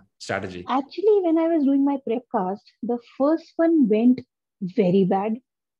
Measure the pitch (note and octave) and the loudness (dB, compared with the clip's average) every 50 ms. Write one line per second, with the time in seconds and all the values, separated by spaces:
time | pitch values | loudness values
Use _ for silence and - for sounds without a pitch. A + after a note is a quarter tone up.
0 | - _ _ _ - - G#2+ G2 G2 F#2+ F2+ F2+ F2+ - A#3+ C4+ C#4 - - F4 | -16 _ _ _ -8 -6 -6 -6 -6 -8 -10 -12 -8 -4 -4 -4 -4 -6 -8 -2
1 | F#4 A4 G#4 G4+ F4+ E4 D#4+ E4 E4 E4 E4+ D#4+ C#4 C4+ C#4 C#4 C#4 C#4 C#4 C4+ | 0 2 2 2 2 0 0 0 0 0 0 0 2 2 2 2 2 0 -2 -4
2 | - A3+ A3+ - - _ - A3 F#3 F#3 G3 G#3 _ _ _ _ - G#3+ A#3+ A#3+ | -4 -6 -6 -6 -6 _ -4 -4 -4 -4 -6 -8 _ _ _ _ -6 -6 -6 -6
3 | - - - - C4 D4 D#4+ D#4+ - _ _ - E4 E4 E4+ D#4 C4+ F#3+ G#3+ G#3+ | -8 -12 -4 -2 0 0 0 -2 -4 _ _ 0 2 2 4 2 4 2 2 4
4 | A#3 B3 B3+ B3+ - _ _ _ _ _ _ _ G3+ F3 - - G3 F3 F3+ G3 | 4 4 2 2 -2 _ _ _ _ _ _ _ -12 -4 -2 0 2 2 2 2
5 | F#3+ F3+ G3+ F#3+ G3 A3 A3 C4 - _ _ _ _ _ _ | 2 2 0 -2 -2 -4 -6 -8 -10 _ _ _ _ _ _